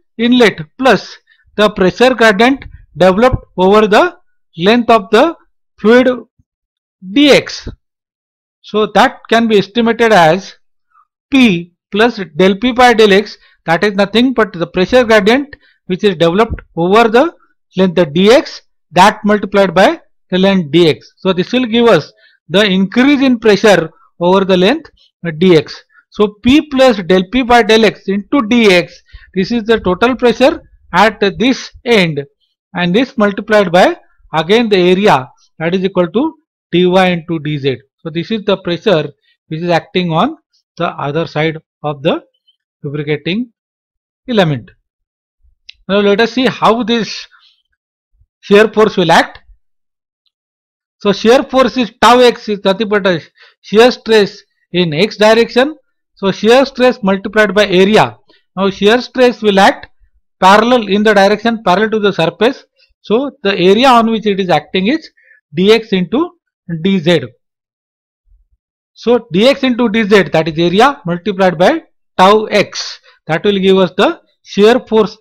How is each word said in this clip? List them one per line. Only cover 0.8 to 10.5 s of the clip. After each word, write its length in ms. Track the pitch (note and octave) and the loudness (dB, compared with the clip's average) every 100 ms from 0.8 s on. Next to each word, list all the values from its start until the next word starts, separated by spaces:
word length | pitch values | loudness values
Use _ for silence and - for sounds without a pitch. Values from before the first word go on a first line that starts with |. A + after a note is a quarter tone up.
| C4 G3 - - _ _ _ - | 0 0 -2 -20 _ _ _ -2
the 140 | G#3 | -2
pressure 440 | G3+ F3+ - B3 | 0 -2 2 0
gradient 500 | A#3+ A3+ G3 A#3+ C4+ - - - D3 | 2 2 2 0 -2 -8 -20 -12 0
developed 480 | F#3 F#3+ B3 - - - | 0 2 0 0 -8 -2
over 300 | F#3 G#3+ G#3+ | 2 2 4
the 300 | A3 F4 - _ _ _ D#3+ | 2 0 -4 _ _ _ -4
length 340 | F#3 A#3+ A#3+ | 0 0 2
of 200 | A3+ F#3+ | 0 2
the 260 | A3 E4 - _ _ _ _ | 0 0 -2 _ _ _ _
fluid 300 | G#3 B3 B3+ B3 - _ _ _ _ _ _ _ F#3 | 2 4 2 -2 -10 _ _ _ _ _ _ _ -6
dx. 540 | G#3+ C#4+ F#3 - - - - _ _ _ _ _ _ _ _ | 0 4 2 0 -12 -16 -18 _ _ _ _ _ _ _ _
So 240 | - G#3 G#3 | -8 -4 -2
that 260 | G3 B3 - - | 2 0 -2 -2
can 180 | A3+ A3+ | 0 2
be 120 | G#3 | 0
estimated 540 | F#3+ A#3+ A#3 A3+ A#3 | 0 -2 -2 0 2
as 420 | G3 D#3+ F#3 - | 4 4 2 -4